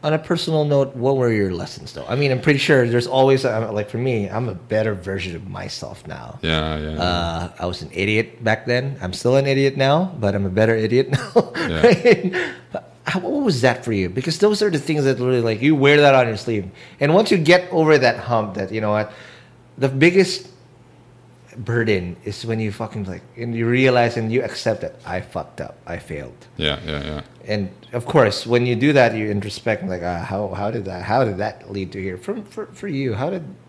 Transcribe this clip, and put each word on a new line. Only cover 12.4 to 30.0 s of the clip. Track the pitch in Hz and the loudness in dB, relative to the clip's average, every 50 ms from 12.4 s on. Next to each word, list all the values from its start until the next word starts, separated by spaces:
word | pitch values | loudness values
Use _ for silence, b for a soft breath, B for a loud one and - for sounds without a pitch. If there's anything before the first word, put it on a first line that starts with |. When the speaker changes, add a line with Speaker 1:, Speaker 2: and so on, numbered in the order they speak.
| 359 B B B B B | -4 B B B B B
Speaker 1:
But | - - - - - _ _ | -10 -10 -10 -10 -20 _ _
how, | - - 185 | -6 -6 -4
what | 180 - - 285 | -4 -2 -2 0
was | 277 233 160 123 | 0 0 0 2
that | 117 127 120 - - | 2 2 2 0 -2
for | - | -2
you? | 110 98 92 87 | -2 0 0 -2
Because | 90 101 - 170 160 - | -2 -4 -4 -4 -2 2
those | 196 214 208 202 | 2 2 2 2
are | 208 208 | 0 0
the | 170 147 | 0 -2
things | - - 156 151 139 | -2 -2 -2 0 2
that | 135 131 117 | 0 0 2
really, | 123 127 127 123 | 0 0 2 2
like, | 113 113 110 107 | 2 0 0 2
you | 123 147 160 | 2 2 4
wear | 139 135 143 147 147 | 6 6 6 6 8
that | 147 139 135 | 8 8 6
on | 131 123 113 | 6 4 2
your | 110 104 | 0 -4
sleeve. | - - 113 104 92 95 B B B B B B | -4 -4 -4 -2 -4 -6 B B B B B B
And | 139 147 | 0 4
once | 156 196 226 214 | 4 4 4 4
you | 220 | 2
get | 180 156 147 175 180 180 - | 2 6 6 6 6 4 2
over | - 160 160 151 156 139 | 0 2 6 6 6 6
that | 131 120 117 - | 6 4 2 0
hump, | - 120 123 113 107 104 92 | -2 0 0 0 0 -2 -4
that, | - 98 - | -6 -6 -4
you | 107 110 | -4 -2
know | 107 107 | 0 0
what, | 104 107 107 - B B B B B B B B B B _ _ _ | 0 0 0 -4 B B B B B B B B B B _ _ _
the | - 135 131 | -2 -2 -2
biggest | 131 135 156 175 175 196 185 185 - - - - - _ _ _ _ _ _ _ _ _ _ _ _ _ _ - _ _ _ _ - | 2 4 4 4 6 4 2 2 0 -8 -10 -16 -20 _ _ _ _ _ _ _ _ _ _ _ _ _ _ -20 _ _ _ _ -16
burden | - 104 117 117 120 110 110 104 92 87 87 85 - - | -12 -6 -2 0 0 2 2 0 0 -2 -6 -10 -10 -10
is | 147 - - - | -10 -10 -8 -6
when | 113 113 113 | -4 -4 -2
you | 110 107 | -2 -4
fucking, | 101 - 113 110 - 110 101 | -4 -6 -10 -8 -6 -8 -8
like, | 92 90 87 - - - | -8 -8 -12 -14 -18 -14
and | - 117 120 117 | -10 -8 -6 -4
you | 113 113 117 | -2 0 2
realize | 123 127 131 131 123 123 120 120 117 | 4 4 4 6 6 4 4 2 0
and | 117 110 110 | -2 -4 0
you | 113 127 | -2 -2
accept | 123 107 - - - 117 110 - | -2 -4 -8 -4 -2 -2 -2 -2
that | - - - - - | -4 -10 -10 -12 -12
I | - 90 92 | -8 -8 -8
fucked | 90 - - 87 85 - - - | -8 -8 -10 -10 -10 -10 -12 -12
up, | - - - - _ | -12 -12 -14 -18 _
I | - 85 82 | -12 -12 -12
failed. | - - 80 71 65 60 - - - - _ | -10 -12 -12 -12 -12 -14 -18 -20 -20 -20 _
Speaker 2:
Yeah, | - 82 76 71 71 - | -4 -2 -2 -2 -2 -6
yeah, | 78 78 71 | -8 -6 -6
yeah. | 71 76 76 73 - - - - - | -6 -8 -10 -10 -12 -14 -20 -20 -8
Speaker 1:
And | - 107 104 98 92 - - - - | -6 -4 -4 -4 -6 -10 -16 -20 -10
of | - 120 117 | -8 -8 -8
course, | - - 156 120 104 - - - | 0 2 4 4 4 2 -4 -4
when | 113 120 123 120 | 0 0 0 2
you | 123 120 | 0 0
do | 117 131 147 | 2 2 4
that, | 151 139 123 117 113 | 4 4 4 4 2
you | 110 107 107 101 | -2 -4 -2 -2
introspect, | 101 95 101 - - - 117 107 - - 98 | -4 -4 -6 -10 -6 -4 -4 -4 -2 -4 -8
like, | 92 87 | -8 -6